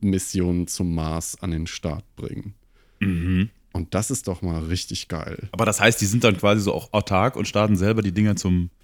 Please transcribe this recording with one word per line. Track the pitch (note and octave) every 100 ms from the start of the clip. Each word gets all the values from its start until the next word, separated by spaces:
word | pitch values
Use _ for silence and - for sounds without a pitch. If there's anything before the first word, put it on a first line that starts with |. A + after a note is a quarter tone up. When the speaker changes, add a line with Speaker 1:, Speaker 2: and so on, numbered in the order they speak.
Speaker 1:
Missionen | G2 F#2+ - F#2+ F2 F2 E2+
zum | - F2+
Mars | E2 D#2+ E2 - -
an | F2+
den | D#2+ D#2+
Start | - E2+ D2 - -
bringen. | - - G#2 - _ _ _ -
Speaker 2:
Mhm. | G2 F2 F2 F#2 A2 _ _
Speaker 1:
Und | F2+ E2
das | F#2 A2
ist | B2+ -
doch | F2
mal | F2+ E2
richtig | D#2+ F2+ - F2 -
geil. | E2 - - G2+
Speaker 2:
Aber | -
das | A2 -
heißt, | A2 A#2
die | G2
sind | A#2
dann | A#2 F#2
quasi | G2+ G#2+
so | G2+
auch | - -
autark | G#2 - F#2 A#2 -
und | G#2
starten | G#2 G#2+ F#2+
selber | G2 A2
die | G2+
Dinger | F2+ G#2+ G2
zum, | F#2 F2+ F2 _